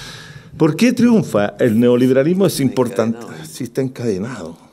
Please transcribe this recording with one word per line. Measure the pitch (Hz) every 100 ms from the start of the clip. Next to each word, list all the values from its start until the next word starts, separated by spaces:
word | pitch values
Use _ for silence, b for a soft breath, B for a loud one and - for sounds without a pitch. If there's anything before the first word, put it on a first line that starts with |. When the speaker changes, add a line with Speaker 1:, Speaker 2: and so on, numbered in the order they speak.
| B B B B B -
Speaker 1:
¿Por | 156 151
qué | 240
triunfa? | 247 240 220 - 104 101 -
El | 127 107
neoliberalismo | 120 123 127 131 143 185 185
es |
Speaker 2:
Está | -
Speaker 1:
importante. | 131 131 120 113 113 117
Speaker 2:
encadenado. | 113 - -
Speaker 1:
Sí, | -
está | 123 -
encadenado. | 131 131 117 95 113 123 82 80 -